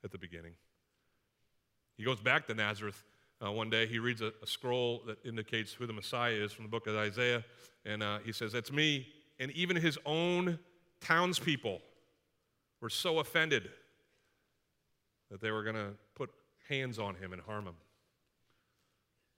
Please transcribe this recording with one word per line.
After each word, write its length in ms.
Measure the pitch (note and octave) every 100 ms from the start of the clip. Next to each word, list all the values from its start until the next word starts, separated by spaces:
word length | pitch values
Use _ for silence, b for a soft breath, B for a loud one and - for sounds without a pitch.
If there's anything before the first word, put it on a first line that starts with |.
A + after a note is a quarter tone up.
at 80 | G#2
the 60 | F#2
beginning. 360 | F2+ E2+ E2+ E2+ _ _ _ _ _ _ _ _ _ _ _ _ _ -
He 80 |
goes 160 | A2+ A#2
back 260 | A#2 D3+ D3+
to 80 |
Nazareth, 500 | A2 G#2 G#2 G#2 - - b b b
uh, 60 | G2+
one 200 | A2 A2
day. 160 | A2+ A2+
He 120 | A2+
reads 240 | A#2+ A#2
a, 100 | G#2+ -
a 40 | -
scroll 560 | - B2 B2 A#2+ A#2+ A#2+
that 120 | G#2+ A#2+
indicates 460 | A2+ G#2 A2+ G#2+
who 140 | - A#2+
the 60 |
Messiah 400 | G#2+ - B2 A#2+
is 200 | A2 G#2
from 120 | -
the 60 | A2
book 160 | A2+ A2
of 100 | G#2+
Isaiah. 480 | G#2+ G2+ B2 A#2+ - B B B
And, 180 | G#2+ G#2+
uh, 180 | G#2 G#2
he 120 | A2+
says, 200 | G#2+ A2
"That's 180 | A#2+ A2
me." 420 | C#3+ D#3 C#3+ B2 - - -
And 120 | C3
even 240 | C#3+ F3+ F3
his 220 | E3 C#3 D3
own 520 | D#3+ F3 F3 F3+ E3 - _ _ -
townspeople 840 | - E3 F3+ F3 E3 C#3 A2+ F2+ - _ _ _ _ _ _ _ _ _
were 100 | A#2
so 280 | - F3+ D#3+
offended 520 | D3 E3 D#3+ C3 F2+ - - _ _ _ _ _ _ _ _ _ _ _ _ _ -
that 100 | G2
they 100 | A2
were 140 | G#2+
gonna 300 | G#2+ A2 G2+ G#2 _
put 160 | - C3 - _ _ -
hands 300 | C#3 C3 A2
on 160 | G2+ F#2
him 160 | F#2+
and 100 | F#2
harm 240 | E2 G#2+ F#2+
him. 100 | E2 _ _ _ _ _ _ _ _ _ _ _ _ _ _ _